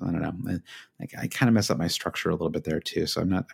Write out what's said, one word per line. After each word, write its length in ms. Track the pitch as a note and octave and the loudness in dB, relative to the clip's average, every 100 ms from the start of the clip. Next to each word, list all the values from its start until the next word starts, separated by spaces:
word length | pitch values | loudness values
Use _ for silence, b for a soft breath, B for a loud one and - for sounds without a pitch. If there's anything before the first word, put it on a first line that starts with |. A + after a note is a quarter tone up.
I 40 | F#2 | -2
don't 160 | E2 | -2
know. 120 | E2 E2+ F2+ | -2 -4 -4
I, 560 | F2 - - - - | -4 -6 -18 -20 -14
I, 200 | - - | -12 -6
I 40 | - | -6
kinda 240 | - B2 | 2 6
mess 180 | A2+ - | 6 4
up 80 | - | 2
my 100 | E2+ | 0
structure 420 | - F2 - - | 0 -2 -2 0
a 40 | |
little 160 | E2+ D#2+ | 0 0
bit 140 | D2+ | -2
there 160 | D2+ D#2 | -2 -2
too, 260 | - E2+ D#2 | -2 -2 -2
so 140 | F2 | 0
I'm 80 | F2 | 2
not, 180 | F#2 - | 0 0